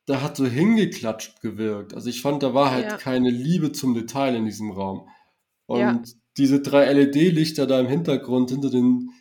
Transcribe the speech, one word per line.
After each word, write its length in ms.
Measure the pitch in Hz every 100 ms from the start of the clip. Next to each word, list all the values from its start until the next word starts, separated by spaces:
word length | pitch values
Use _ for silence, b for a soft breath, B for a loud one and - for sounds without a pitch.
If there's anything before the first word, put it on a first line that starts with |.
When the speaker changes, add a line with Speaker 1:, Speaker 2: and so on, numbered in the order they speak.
| -
Speaker 1:
der 120 | 135
hat 140 | 147 -
so 100 | 131
hingeklatscht 960 | 120 202 220 185 - 113 107 - _
gewirkt. 520 | 113 101 110 104 98
Also 140 | - 120
ich 120 | 120
fand, 220 | 143 143
da 120 | 135
war 180 | 127 139
halt 180 | 127 -
Speaker 2:
Ja. 60 | -
Speaker 1:
keine 340 | 131 127 127
Liebe 400 | 123 139 175 151
zum 240 | - 131
Detail 400 | 117 113 135 135
in 120 | 120 110
diesem 260 | 101 107
Raum. 360 | 95 95 95 - b b b _ _ -
Speaker 2:
Ja. 220 | 120 123
Speaker 1:
Und 260 | 120 - - _ -
diese 220 | 135 139
drei 240 | 139 143 135
L-E-D-Lichter 840 | 143 139 139 180 156 156 - 131
da 100 | 131
im 80 | 123
Hintergrund 600 | 151 165 135 - 127 123
hinter 200 | 135 139
den 400 | 123 127 123 - B